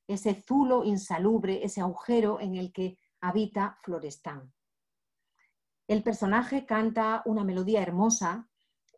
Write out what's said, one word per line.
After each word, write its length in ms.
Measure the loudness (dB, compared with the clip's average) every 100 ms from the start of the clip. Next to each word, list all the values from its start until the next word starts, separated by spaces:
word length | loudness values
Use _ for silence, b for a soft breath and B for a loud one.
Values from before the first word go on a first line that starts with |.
| -8
ese 360 | -2 -2 -2 0
zulo 380 | 2 4 4
insalubre, 800 | 2 0 -2 0 2 2 2 -2
ese 160 | -4 -4
agujero 640 | -4 -4 0 2 2 0
en 140 | -4 -4
el 180 | -6
que 240 | -6 -6 b b b
habita 580 | -2 0 0 -2 -4 -4
Florestan. 720 | -8 -8 -8 -12 -14 -14 -16 _ _ _ _ _ _ _ _ _ _ _ _ _ 0
El 160 | 0
personaje 600 | 2 0 2 2 2 -2 0
canta 560 | 0 2 2 0 0 0
una 200 | -2 0
melodía 360 | -2 2 2
hermosa 680 | 2 2 2 2 0 -4 -8 _ _ _ _